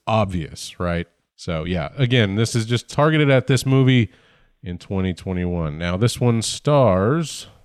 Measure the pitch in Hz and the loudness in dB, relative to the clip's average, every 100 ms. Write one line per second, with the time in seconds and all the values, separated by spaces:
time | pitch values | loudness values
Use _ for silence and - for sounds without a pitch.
0 | - 110 98 90 71 - - - 87 87 | -2 0 0 -4 -8 -12 -16 -6 -4 -4
1 | 87 _ _ _ - 80 85 90 73 - | -6 _ _ _ -8 -6 -4 -4 -4 -2
2 | 123 127 104 98 117 120 113 120 - - | 0 2 2 2 0 -2 -2 -4 -4 0
3 | 151 156 143 131 - 131 135 135 131 127 | 2 4 4 4 2 0 2 4 4 4
4 | 107 - _ _ _ _ 95 90 - 95 | 2 -4 _ _ _ _ -12 -12 -6 -2
5 | 92 87 98 90 90 87 78 76 87 90 | -2 -4 -6 -4 -2 -2 -4 -4 -4 0
6 | 120 - 123 117 110 - - 147 120 92 | -2 0 0 0 -2 -4 0 4 4 4
7 | 101 156 156 - - - | 2 0 -2 -8 -16 -20